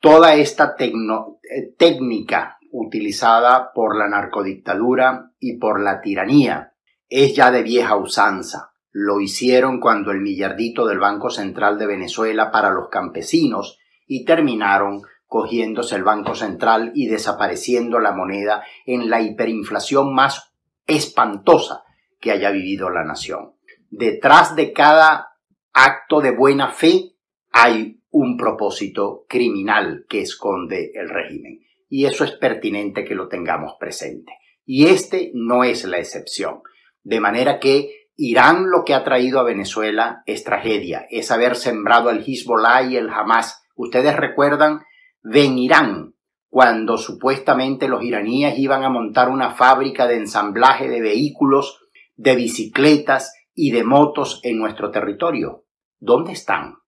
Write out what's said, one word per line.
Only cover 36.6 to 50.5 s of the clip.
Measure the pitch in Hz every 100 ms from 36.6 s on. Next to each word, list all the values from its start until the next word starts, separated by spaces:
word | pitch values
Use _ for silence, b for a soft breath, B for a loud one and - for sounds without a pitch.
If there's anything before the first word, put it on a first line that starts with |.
| b b b b
De | - 113
manera | 104 113 131 131
que | 139 139 143 - _ -
Irán | 135 117 131 175 185
lo | 175
que | -
ha | 135
traído | - 131 127 131
a |
Venezuela | 120 101 95 - 107 107 117 120 -
es | -
tragedia, | - 101 113 107 87 78 -
es | 117 -
haber | 117 120
sembrado | 123 131 110 101 117 117
al | - -
Hezbollah | 131 123 113 113 127
y | 131 123
el | 113
Hamas. | 107 104 113 110 - _ -
Ustedes | 120 127 135 -
recuerdan | 160 - 143 147 151 151 b b b b
Ben | 107 147 143 127
Irán, | 127 151 135 90 76 _ _ _ _
cuando | 127 123 113 110 113
supuestamente | - 98 127 135 - 127 131 135 139
los | 123
iraníes | 117 110 104 127 143 123
iban | 135 135
a | 135
montar | 123 110 107 123
una | 135 123
fábrica | - 127 131 135 - 123
de | 120
ensamblaje | 104 107 104